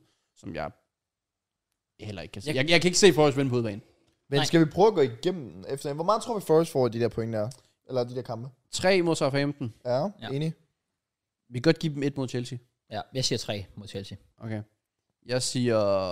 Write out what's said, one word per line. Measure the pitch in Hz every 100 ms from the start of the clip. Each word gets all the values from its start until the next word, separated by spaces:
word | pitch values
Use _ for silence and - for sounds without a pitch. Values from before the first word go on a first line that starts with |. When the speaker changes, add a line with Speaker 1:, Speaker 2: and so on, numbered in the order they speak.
| _ _ _ _
Speaker 1:
som | - 78
jeg | 76 - _ _ _ _ _ _ _ _ _ _ _ -
heller | 104 95
ikke | 78
kan | 104
se. | 113
Speaker 2:
Jeg | 131
Speaker 1:
Jeg, | 151
jeg | 170
kan | 180
ikke | 175
se | 196
Forest | 147 151 135
vinde | 135
på | 123
udebane. | 117 104 - _ _ _ -
Speaker 3:
Men | 139
Speaker 2:
Nej. | 151
Speaker 3:
skal | 165
vi | 156
prøve | 160 214
at |
gå | 190
igennem | 131 117 175 185 113 87 87
efter, | 135 151
hvor | 143
meget | 175 220
tror | - 214
vi | -
Forest | 156 165
får | 135 123
i |
de | 117
der | 117
point | - 113
der? | 110 104 - _ _ -
Eller | 127
de | 120 127
der |
kampe? | 117 113 131 - _
Speaker 1:
Tre | - 185 190
mod | 170 156
Southampton. | 143 135 143 143 120 - 123
Speaker 3:
Ja, | 123 185 202
Speaker 2:
Ja. | 113
Speaker 3:
enig. | 135 160 - _ _ _ _ _ _ _ _ -
Speaker 1:
Vi | 123
kan |
godt | 160 160
give | 165
dem | 143
et | 139 139
mod | 127
Chelsea. | 123 120 123 _ _ -
Speaker 2:
Ja, | 107 -
jeg | 131 127
siger | 123
tre | - 104 92 -
mod | 98
Chelsea. | 98 101 98 _ _
Speaker 1:
Okay. | 113 107 104 _ _ _ _ _ -
Jeg | 127
siger... | 127 131 123 110 101 98 92